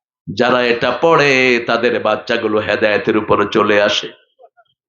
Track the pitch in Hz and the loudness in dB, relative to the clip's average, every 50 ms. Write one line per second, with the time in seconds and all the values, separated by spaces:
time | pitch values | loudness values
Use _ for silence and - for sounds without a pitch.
0 | _ _ _ _ _ - 95 104 120 123 127 123 123 120 117 - 135 123 120 - | _ _ _ _ _ -10 -4 -2 0 0 2 0 0 0 0 -2 -2 -4 -2 0
1 | - 165 165 151 143 143 135 131 127 127 123 117 120 120 117 113 117 120 110 104 | 2 2 2 4 2 2 2 2 2 2 2 0 0 -2 -2 0 0 0 -2 0
2 | 101 107 107 107 - - 120 110 107 107 107 110 104 104 104 98 113 107 104 123 | 0 -2 -2 -2 -2 -4 -4 -2 -2 -2 -2 -2 0 -2 0 0 0 0 0 0
3 | - 113 107 107 104 - 104 101 101 101 - 113 104 104 104 104 104 107 107 - | 0 0 0 0 0 0 0 0 0 0 0 0 0 2 2 2 2 2 0 -4
4 | - - - - _ _ _ _ - - _ _ _ _ _ _ _ | -6 -10 -14 -20 _ _ _ _ -20 -20 _ _ _ _ _ _ _